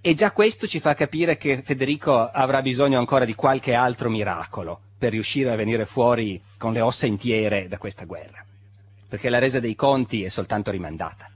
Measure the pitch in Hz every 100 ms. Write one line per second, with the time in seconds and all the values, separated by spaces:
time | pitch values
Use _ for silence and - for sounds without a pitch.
0 | 170 156 202 - 208 - 220 160 151 143
1 | 147 156 170 151 147 131 - 135 131 147
2 | - 127 113 165 131 135 131 123 139 131
3 | 120 139 120 110 143 131 131 120 127 123
4 | 120 110 101 85 - - 85 85 - -
5 | 123 110 104 143 131 110 107 113 107 -
6 | 120 117 110 92 - - 113 113 113 -
7 | 127 104 120 110 107 101 92 98 104 -
8 | 85 87 - - - - - _ - -
9 | - 104 127 120 131 131 117 107 139 135
10 | 120 117 92 104 95 107 104 98 82 80
11 | 85 - -